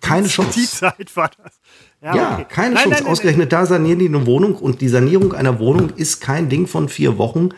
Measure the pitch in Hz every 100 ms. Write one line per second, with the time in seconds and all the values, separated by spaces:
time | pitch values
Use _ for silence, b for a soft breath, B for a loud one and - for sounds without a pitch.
0 | 135 160 196 170 123 233 240 - 185 -
1 | 190 - 156 - - _ b b b b
2 | 151 180 330 90 - - 233 233 285 294
3 | 277 - 180 156 156 170 180 180 160 175
4 | 180 147 120 131 202 - 135 127 131 123
5 | 131 185 190 - 131 117 113 151 165 -
6 | 156 - - 147 156 139 180 160 147 -
7 | 135 104 113 160 180